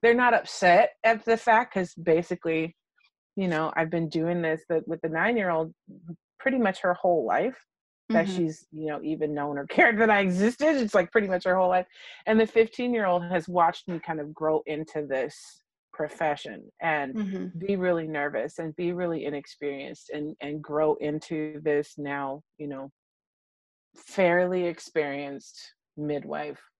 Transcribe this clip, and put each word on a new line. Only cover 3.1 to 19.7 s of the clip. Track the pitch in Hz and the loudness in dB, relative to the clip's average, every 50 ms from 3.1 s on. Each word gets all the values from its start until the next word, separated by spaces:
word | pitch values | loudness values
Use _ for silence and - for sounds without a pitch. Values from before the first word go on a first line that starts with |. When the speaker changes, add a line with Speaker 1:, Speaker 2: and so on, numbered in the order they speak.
| _ _ _ _ _ | _ _ _ _ _
Speaker 1:
you | - 190 180 | -4 -2 0
know, | 165 156 160 156 - | 0 0 -2 -2 0
I've | - 165 160 | -2 -2 0
been | 175 170 165 156 | 0 -2 -2 -2
doing | - 165 160 170 175 175 170 | -2 -2 0 0 0 0 0
this, | 160 160 160 - _ | -2 -2 -4 -4 _
but | 170 160 160 - | -2 -2 -2 -4
with | 170 165 - | -8 -6 -6
the | 165 | -4
nine-year-old, | 156 160 175 214 247 233 202 180 170 160 160 160 170 _ _ _ - - 180 165 170 _ _ _ _ _ | -2 0 0 0 0 0 0 0 0 0 -2 -4 -8 _ _ _ -20 -20 _ -18 -18 _ _ _ _ _
pretty | - 269 262 262 | -4 -2 0 2
much | 233 196 185 - - | 2 0 0 0 0
her | 185 175 | -2 -2
whole | - - 185 175 160 123 | 2 2 2 2 2 2
life | 110 87 131 175 240 254 - _ _ _ _ _ _ _ _ _ _ 220 | 0 0 0 0 -2 -4 -8 _ _ _ _ _ _ _ _ _ _ 2
that | 220 - 196 | 2 2 2
Speaker 2:
Mm-hmm. | |
Speaker 1:
she's, | 190 180 170 160 156 - _ _ - | 0 -2 -2 -2 -2 -8 _ _ -14
you | 156 156 151 | -8 -8 -6
know, | 147 143 - | -6 -6 -4
even | 151 160 151 156 151 151 | -6 -4 -2 -2 -4 -2
known | 147 143 147 143 143 | -4 -4 -4 -4 -6
or | 139 - | -8 -4
<laughs> | |
cared | - - 359 294 226 202 | 2 4 4 4 6 4
that | 226 220 | 4 4
I | 214 202 | 4 4
existed. | 202 190 180 180 202 220 254 - 285 311 320 | 2 0 0 2 2 0 0 2 2 2 2
It's, | 277 240 208 - | 2 0 2 2
like, | 202 175 175 - | 2 2 4 0
pretty | 226 208 196 | 0 0 2
much | 185 180 - | -2 -2 0
her | 185 180 | 2 2
whole | 190 185 180 | 4 4 4
life. | 180 185 180 _ _ - - - - - - | 4 2 0 _ _ -20 -20 -20 -20 -12 -2
And | - 220 220 | 2 4 4
the | 226 | 4
fifteen-year-old | 214 - 233 226 214 - - 247 247 247 226 214 190 175 180 175 | 4 4 4 4 4 2 -6 -4 -2 0 0 0 2 0 0 0
has | 175 185 175 160 - | 0 -2 -2 -2 0
watched | 175 180 170 165 175 - - - | 2 4 4 4 2 -2 -8 -8
me | 175 160 | -8 -8
kind | - - 165 156 | -6 -8 -8 -8
of | 147 151 156 | -8 -10 -8
grow | - 160 156 156 156 - | -4 -2 0 0 0 -2
into | - 156 147 160 156 - 156 147 | -4 -6 -6 -8 -6 -6 -8 -6
this | 135 135 131 127 143 - - - - - _ _ _ _ _ _ _ - | -2 -2 -2 -2 -4 -6 -14 -20 -20 -20 _ _ _ _ _ _ _ -8
profession | - 156 151 - - 170 156 147 143 - 165 107 90 - - _ _ | -6 -6 -6 -4 -2 -2 -2 -2 -2 -6 -14 -14 -14 -18 -20 _ _
and | - 165 156 151 143 131 131 | -4 -2 -2 -2 -2 -4 -4
Speaker 2:
Mm-hmm. | 220 208 190 190 185 185 185 180 165 | -4 -4 -4 -4 -6 -8 -8 -8 -8
Speaker 1:
be | 175 196 202 | -4 -2 -2
really | 190 180 180 175 165 160 156 | 0 2 0 0 0 -2 -4
nervous | 156 147 143 147 143 113 113 147 - - | -4 -4 -4 -2 -2 -4 -6 -6 -6 -8
and | 170 160 156 | -8 -8 -6
be | - 180 175 180 | -4 -4 -4 -2
really | 175 180 175 165 156 - | -2 -4 -4 -4 -4 -4
inexperienced | 143 147 143 139 - - _ 147 143 | -6 -6 -6 -10 -12 -18 _ -8 -8